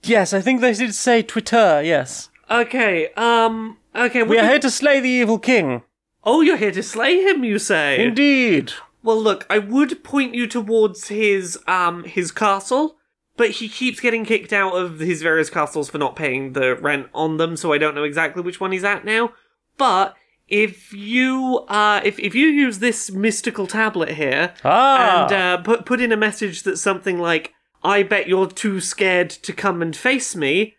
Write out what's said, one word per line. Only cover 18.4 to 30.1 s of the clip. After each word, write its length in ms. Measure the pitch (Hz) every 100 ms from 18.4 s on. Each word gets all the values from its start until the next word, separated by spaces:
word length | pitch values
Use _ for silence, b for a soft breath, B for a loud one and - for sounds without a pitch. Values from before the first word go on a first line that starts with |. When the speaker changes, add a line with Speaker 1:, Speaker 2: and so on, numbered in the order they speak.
Speaker 2:
which 200 | 175 175
one 100 | 190
he's 140 | 190 196
at 180 | 202
now. 300 | 202 220 233 b b b _ -
But 380 | 262 185 190 - _ _ _
if 440 | 202 214 185 -
you, 680 | 202 202 240 262 262 262 247 -
uh, 320 | 208 208 208
if, 160 | 202 202
if 160 | 202 220
you 120 | 311
use 320 | 294 269 196
this 300 | 240 226 -
mystical 560 | 190 220 220 - - 185
tablet 480 | 220 220 196 160 151
here, 380 | 143 139 175 - 135
Speaker 1:
Ah. 580 | 190 269 269 233 180
Speaker 2:
and, 80 | 151
uh, 240 | 196 180 180
put, 220 | 175 233 -
put 160 | 247
in 100 | 247
a 60 | 220
message 460 | 214 208 208 165
that's 180 | 190 -
something 360 | 202 185 196 180
like, 360 | 170 165 - _ _ _
"I 200 | - 202
bet 240 | 196 208 170
you're 200 | 185 185
too 340 | 185 214 190
scared 480 | - - 190 180 175
to 240 | - -
come 280 | - 202 175
and 140 | 165 156
face 400 | 247